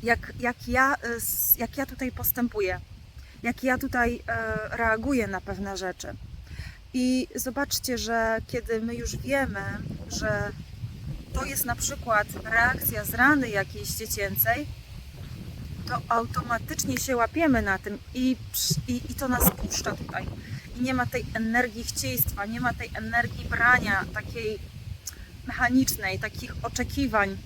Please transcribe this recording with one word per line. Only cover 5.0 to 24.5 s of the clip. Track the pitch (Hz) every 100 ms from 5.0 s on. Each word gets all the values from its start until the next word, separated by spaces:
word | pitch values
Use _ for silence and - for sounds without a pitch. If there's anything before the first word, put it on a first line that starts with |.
| 233 269 208
na | 190
pewne | 190 190 196 196
rzeczy. | 190 175 - 104 - - - - - - -
I | 262 254 254 -
zobaczcie, | - 254 247 285 - - 240
że | 208 233 226 220 -
kiedy | 240 226 226
my | 226
już | 240 233 -
wiemy, | 247 277 262 202 196 - - - -
że | - 220 208 202 - - - - - - - -
to | -
jest | 277 277
na | 240 233
przykład | - 277 240 214 202 -
reakcja | 220 226 240 262 - 220
z | 208
rany | 226 254 294 240
jakiejś | 202 190 214 202
dziecięcej, | - 214 - 196 196 220 247 294 - - - - - - - - - - - -
to | 254 -
automatycznie | 233 233 - 240 233 - 311 294 247
się | - 247
łapiemy | 226 302 330 240
na | 202 190
tym | 208 240 -
i | 254 254 254 -
przy-, | - - - -
i, | 247 -
i |
to | - 269
nas | 247 220
puszcza | - - - 233
tutaj. | 190 - - - - - - - 240
I |
nie | 254
ma | 262 240
tej | 254 240
energii | 226 226 233 247 214
chcieństwa, | 233 - 269 247 - - 208
nie | 233
ma | 247
tej | 233 240
energii | - 220 233 233 -
brania, | - 226 233 247 226 196 -
takiej | 214 214 233 220